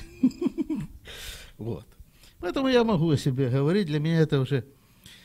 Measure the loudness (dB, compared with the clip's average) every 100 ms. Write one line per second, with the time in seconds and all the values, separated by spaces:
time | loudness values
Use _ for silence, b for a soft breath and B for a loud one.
0 | -4 0 0 0 -4 -4 -4 -4 -6 -12
1 | B B B B B -12 -8 -8 -12 -20
2 | -20 b b b -6 -2 2 4 4 2
3 | 4 2 2 0 0 2 2 2 0 -2
4 | 2 4 4 2 0 -2 -4 B B B
5 | B B